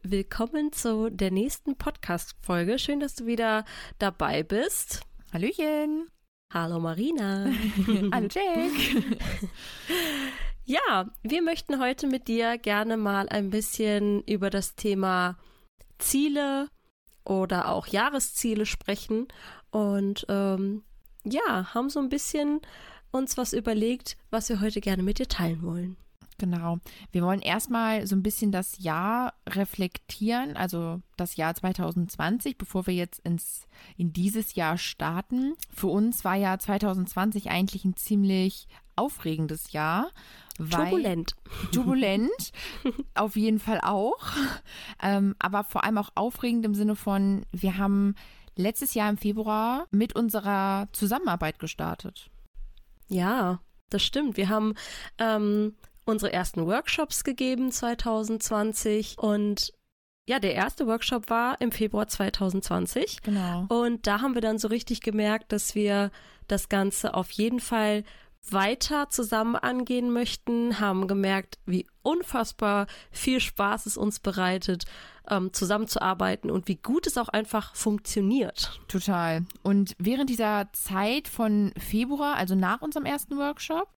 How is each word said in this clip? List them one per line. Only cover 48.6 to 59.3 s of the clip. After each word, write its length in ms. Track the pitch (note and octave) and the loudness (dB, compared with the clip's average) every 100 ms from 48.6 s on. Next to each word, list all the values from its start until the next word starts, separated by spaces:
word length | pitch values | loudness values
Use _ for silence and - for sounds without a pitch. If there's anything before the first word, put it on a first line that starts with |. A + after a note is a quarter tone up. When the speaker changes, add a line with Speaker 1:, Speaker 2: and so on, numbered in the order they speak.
| F#3+ - C4+ | 0 0 -2
Speaker 2:
Jahr 160 | A3+ G#3 | 0 0
im 80 | G#3 | 2
Februar 680 | G#3 G#3+ G#3+ G#3+ A3+ C4 F4 | 0 0 0 0 0 -2 0
mit 240 | G3 A#3 | 2 2
unserer 760 | - A#3 G#3+ G3+ G3+ G3 G3 G3+ | 2 0 0 0 2 2 0 -2
Zusammenarbeit 680 | - G3+ B3+ F4+ F3 D#3 - | -2 0 2 0 0 -2 -4
gestartet. 680 | D#3+ - D#3 - - - - - - - - - - - - | -10 -6 -6 -6 -10 -14 -20 -20 -18 -12 -12 -14 -20 -20 -4
Speaker 1:
Ja, 520 | F#3 F3+ F4+ F#3 F#3 - - _ | 0 2 2 2 0 -8 -20 _
das 140 | G3+ | -2
stimmt. 340 | - C#4 D4 F#3+ | 0 0 0 0
Wir 140 | F#3+ | 2
haben, 240 | G#3+ G#3+ G#3+ - - - - | 2 2 -2 -10 -12 -14 -2
ähm, 600 | A3+ G#3+ G#3 G#3 G#3+ G#3+ - - - | 2 4 4 2 2 -2 -20 -8 -2
unsere 240 | A3 G3+ | 0 0
ersten 320 | F3+ F3 F3+ E3 | 0 -2 0 2
Workshops 580 | A#3 - - D4+ - | 0 0 -2 0 -2
gegeben 480 | - C4 B3+ B3+ C4 | -2 0 0 2 0
zweitausendzwanzig 1400 | - A#3+ A#3 A#3 A3 A3 A3+ - G#3+ G#3+ G#3+ A3 G#3+ G#3 - | 0 -2 -2 0 0 0 -2 0 2 2 0 2 0 0 -2
und 540 | G#3+ | 2